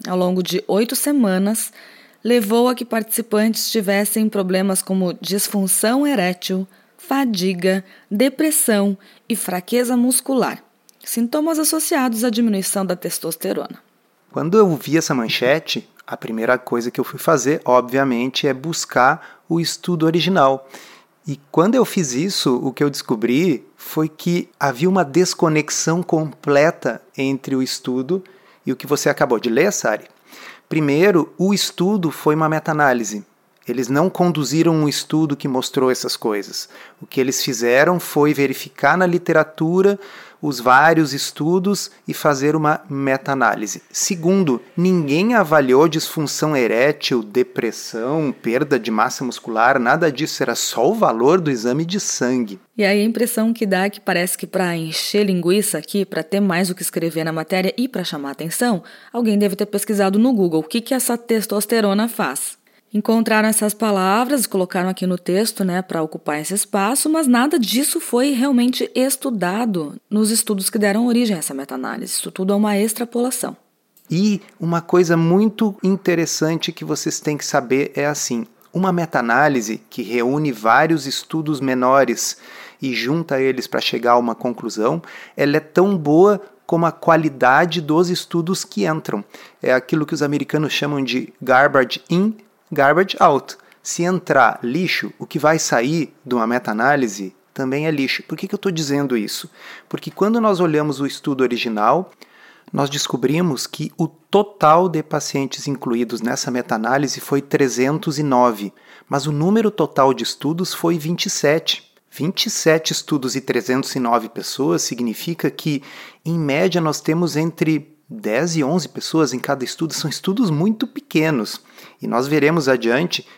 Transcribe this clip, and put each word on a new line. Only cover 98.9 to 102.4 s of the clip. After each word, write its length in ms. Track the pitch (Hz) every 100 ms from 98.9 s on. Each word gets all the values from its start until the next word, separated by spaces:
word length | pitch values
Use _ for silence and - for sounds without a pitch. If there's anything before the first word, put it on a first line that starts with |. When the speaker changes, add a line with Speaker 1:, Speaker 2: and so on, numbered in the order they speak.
| 143 143
Speaker 2:
isso? 360 | 120 104 - - - - - -
Porque 200 | - -
quando 300 | - 202 233
nós 180 | 220 180
olhamos 400 | 175 151 151 135
o 60 |
estudo 380 | 139 - - 135
original, 680 | 123 120 117 107 107 156 190 _ - _